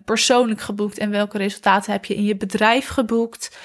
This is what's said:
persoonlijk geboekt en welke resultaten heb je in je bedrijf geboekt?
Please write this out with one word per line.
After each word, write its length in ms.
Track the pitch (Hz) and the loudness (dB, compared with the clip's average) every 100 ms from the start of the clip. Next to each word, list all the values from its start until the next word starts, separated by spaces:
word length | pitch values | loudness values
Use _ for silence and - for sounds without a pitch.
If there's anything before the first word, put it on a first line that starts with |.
| - | -4
persoonlijk 560 | 220 - 247 240 214 | 0 4 4 2 -2
geboekt 360 | - 202 208 - | -4 -4 -4 -4
en 120 | 208 | -2
welke 280 | 208 208 208 | 0 -2 -2
resultaten 540 | 196 196 202 196 190 | -4 0 2 2 2
heb 140 | 202 - | -4 -4
je 100 | 208 | -2
in 80 | |
je 120 | 208 196 | 0 0
bedrijf 520 | 196 208 214 247 - | -2 0 2 2 0
geboekt? 720 | - 220 233 226 - - - | -2 0 0 -2 -6 -14 -14